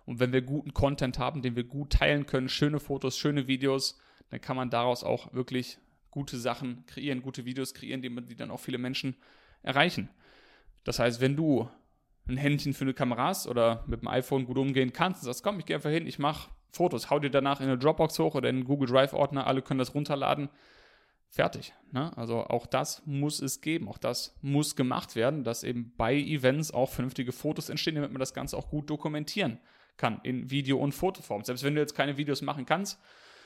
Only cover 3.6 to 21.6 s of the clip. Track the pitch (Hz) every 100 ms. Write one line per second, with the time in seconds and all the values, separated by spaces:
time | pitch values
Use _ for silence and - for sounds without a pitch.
3.6 | 135 135 - - _ _ _ 123 - 131
4.6 | 123 117 123 123 - 120 - 123 127 127
5.6 | 120 - _ _ _ 143 139 127 120 120
6.6 | 131 120 - - 143 127 131 131 120 131
7.6 | 131 - - 131 127 120 120 117 117 120
8.6 | - 123 127 131 135 127 - - _ _
9.6 | - 135 170 - - - - - _ _
10.6 | - - - 120 120 117 131 143 160 123
11.6 | 131 - _ _ _ _ - 131 147 143
12.6 | 143 131 135 131 127 117 147 196 - 120
13.6 | 117 113 - 117 - 127 - 135 123 127
14.6 | 135 135 127 - 180 175 123 123 208 202
15.6 | - 156 147 160 160 - 143 151 - -
16.6 | _ - 170 120 - 151 147 139 139 143
17.6 | 135 127 143 160 160 - 160 143 123 131
18.6 | 131 143 123 131 135 139 143 139 131 135
19.6 | - 135 127 147 147 139 135 147 139 -
20.6 | - - - _ _ _ _ - - -